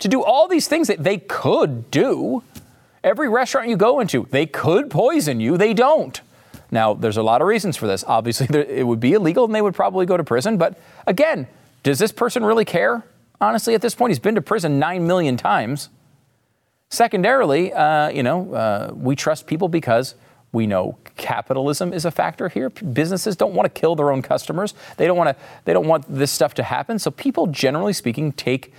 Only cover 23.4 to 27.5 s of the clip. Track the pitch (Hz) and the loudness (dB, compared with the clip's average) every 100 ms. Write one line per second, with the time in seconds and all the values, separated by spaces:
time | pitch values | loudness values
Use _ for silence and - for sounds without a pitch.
23.4 | 202 185 156 - 160 160 143 135 - 139 | 0 0 -2 0 0 2 0 0 -2 -4
24.4 | - 160 208 - - - 165 175 160 135 | -4 -6 -6 -8 -12 -2 2 2 0 -2
25.4 | - - - 180 156 160 - 135 139 - | -8 -8 0 2 2 0 -2 -2 -2 0
26.4 | 151 - 120 127 143 220 151 - 277 339 | -2 -2 -4 -4 -4 -4 -4 -4 -4 -2
27.4 | 240 | -2